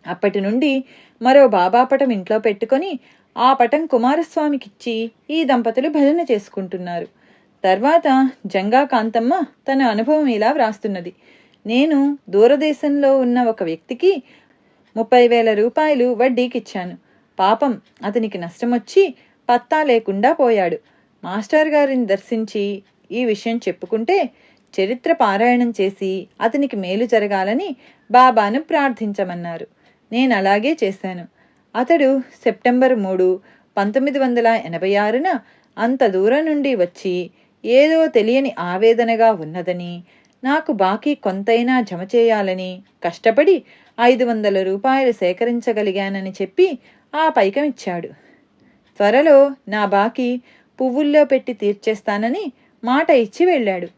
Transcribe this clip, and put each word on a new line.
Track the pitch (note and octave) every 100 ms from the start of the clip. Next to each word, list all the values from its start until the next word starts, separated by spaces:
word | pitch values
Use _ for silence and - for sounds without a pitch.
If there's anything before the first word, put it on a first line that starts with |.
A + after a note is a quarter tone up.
| -
అప్పటి | F3 G3+ G3+
నుండి | G3 A#3 D4+ C4+ C4 - _ _
మరో | A#3+ C4+ C4
బాబా | G3+ F3+ A#3
పటం | B3+ C#4 C4+
ఇంట్లో | G#3+ F3+ A3
పెట్టుకొని | A3 G3+ A3+ C4+ F#4+ C#4+ _ _ _ -
ఆ | B3+
పటం | B3+ A#3+ D4 D#4+
కుమారస్వామికిచ్చి | A#3+ B3 D4+ D#4+ - D4+ C#4+ G#3+ _ A#3+ A3+ A3+ _ -
ఈ | D#4
దంపతులు | C#4+ B3+ A3+ A3+ D4+
భజన | D4+ C#4 E4 E4
చేసుకుంటున్నారు. | G#3+ G3+ - F#3 F#3 F3+ E3+ - _ _ _ _ _
తర్వాత | F#3 F#3+ C4 E4 D#4+ C4 C4+ - G3
జంగా | F#3+ G3 B3+
కాంతమ్మ | C#4+ B3 A3 A#3 A#3 F4+ D4 _ -
తన | C4+
అనుభవం | C4 G#3 A3+ D#4 C#4+
ఇలా | A3 G#3+
వ్రాస్తున్నది. | D4+ A3+ G#3 A3 F#3+ E3+ _ _ _ _ _ -
"నేను | A#3+ D4+ C#4+ C#4 C#4+ -
దూరదేశంలో | G3 A#3 C#4 D4+ D4 D4+ C#4+ C#4 C4+
ఉన్న | B3 B3
ఒక | A#3+ A3+
వ్యక్తికి | E3+ E3 _ B3 F4+ F4 - _ _ _ _ _ _ A3
ముప్పై | A3 B3 A#3+
వేల | A#3 A3+
రూపాయలు | G#3 A#3 D#4 D#4 C#4+ B3
వడ్డీకిచ్చాను. | A3 B3+ B3 B3 B3 G#3 G3 F3+ F3 _ _ _ -
పాపం | F#3+ E4 C#4 A3+ _ _ G3+
అతనికి | A3 A3 G3
నష్టమొచ్చి | F3 - A#3+ A#3+ A#3+ F#4 F#4+ B3+ _ _ -
పత్తా | A#3+ - D#4
లేకుండా | D4+ A#3 A3 G3 A#3+
పోయాడు. | E4 B3+ G#3+ F3 D#3+ _ _ _ _
మాస్టర్ | F3 G3 G#3 D#4 D#4
గారిని | D4 C#4+ C4 A3
దర్శించి | G3 - A3 A3 G#3+ G3+ G3+ _ _ _
ఈ | A3 B3
విషయం | G3+ A3+ A#3
చెప్పుకుంటే | G3 E3+ F#3 A3 A#3 F#4+ D4+ _ _ _ _ -
చరిత్ర | F#3+ B3 E4
పారాయణం | E4 A3 G3 A#3+ B3 A#3+ G#3+
చేసి | F#3+ G3 G3 F#3+ - _
అతనికి | A3+ C#4 C#4 G#3
మేలు | F#3 G3 A#3
జరగాలని | A3+ G3+ G3 F#3+ B3 G4 C4 _ _ _
బాబాను | A#3 B3+ B3 B3 B3
ప్రార్థించమన్నారు. | D#4+ D#4+ C#4 A3+ G#3+ G3+ F#3 F3 E3+ E3 D3+ _ _ _ _
నేను | A#3 C4 G#3
అలాగే | F#3+ G3+ A#3+ D#4+
చేశాను. | G3 F#3+ F#3+ F3+ E3 _ _ _ _ G#3+
అతడు | B3 E4+ C4+ C4+
సెప్టెంబర్ | B3+ _ A#3+ G#3+ B3 B3 C4 B3
మూడు, | F#3+ F#3+ F#3 F#3 _ _ _ -
పంతొమ్మిది | G3+ A#3 C#4 C#4
వందల | C4 A#3+ A#3
ఎనభై | A3+ D#3+ E3 F#3+ G3+
ఆరున | G#3 A#3+ F4+ C#4 _ _ _ -
అంత | A#3 C4
దూరం | A#3+ F#3 G3+ C#4 D#4+
నుండి | D4 C#4 A#3
వచ్చి | F3 - F#3+ F3+ F3+ _ _ _ G#3+
ఏదో | B3 D4+ D#4+ D#4+
తెలియని | A3+ G#3+ B3+ C#4 -
ఆవేదనగా | F3 F#3 A3+ A3+ A3+ A3+ A3+
ఉన్నదని, | G3+ D#3 F3 E3+ F3+ F3 F3 F3 _ _ _
నాకు | B3+ D4+ D#4
బాకీ | A3 F#3+ G#3+ D4 C#4+
కొంతైనా | G3+ F#3+ G3+ A#3 A#3+ B3+
జమ | A3 E3+ F#3+ A#3+
చేయాలని | A#3 G#3+ F#3+ F#3 F#3 F#3 _ _
కష్టపడి | E3+ E3+ A3+ A3+ E4+ E4+ - _ _ -
ఐదు | A#3+ B3 A#3+
వందల | A3 G#3 G3
రూపాయలు | F#3+ G3 C4 C4+ C4
సేకరించగలిగానని | A3+ F3+ F3+ A#3 A#3+ A#3 G#3+ G#3 F#3+ G3 G3 F#3+
చెప్పి | F#3 F#3+ - F#4 C#4 _ _ _ D4+
ఆ | D#4+
పైకం | - G3 G3+
ఇచ్చాడు. | D4 - - F3 E3 - _ _ _ _ _ _ _ _
త్వరలో | G3+ B3 D#4 C#4 C#4 C4+ -
నా | G#3 G3+
బాకీ | G3 G#3+ A#3+ B3 B3 _ _ _ -
పువ్వుల్లో | C4 B3 D4 D4 D4
పెట్టి | C4 A#3
తీర్చేస్తానని | A#3 G#3 G3+ - G#3+ - G#3 A3+ E4+ F4+ - _ _
మాట | A#3 C4+ E4+
ఇచ్చి | C#4 G#3+ - F4+
వెళ్ళాడు. | D#4 G#3+ F#3 F3